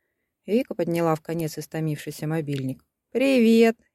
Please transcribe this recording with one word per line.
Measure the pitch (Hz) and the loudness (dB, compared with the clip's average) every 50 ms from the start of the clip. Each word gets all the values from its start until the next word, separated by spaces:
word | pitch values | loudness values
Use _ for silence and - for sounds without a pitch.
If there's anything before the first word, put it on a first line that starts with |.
| _ _ _ _ _ _ _ _ - | _ _ _ _ _ _ _ _ -6
Вика | - 202 247 277 - - | -2 0 0 0 -2 -4
подняла | - 170 170 170 170 170 165 160 | -4 -2 -2 0 0 2 0 0
в | 156 | 0
конец | - - 165 170 165 156 - 156 | -4 -8 -6 -6 -6 -6 -8 -10
истомившийся | 147 - - 160 160 156 147 - - 151 143 - 156 | -12 -8 -6 -4 -4 -4 -4 -6 -8 -12 -10 -8 -6
мобильник. | 151 160 165 151 143 139 139 131 127 - - _ _ _ _ _ _ | -4 -4 -4 -4 -4 -6 -6 -6 -6 -8 -10 _ _ _ _ _ _
"Привет, | - 233 262 277 269 247 226 226 226 226 226 226 226 _ _ _ _ | -2 0 2 2 4 4 6 6 6 6 6 4 2 _ _ _ _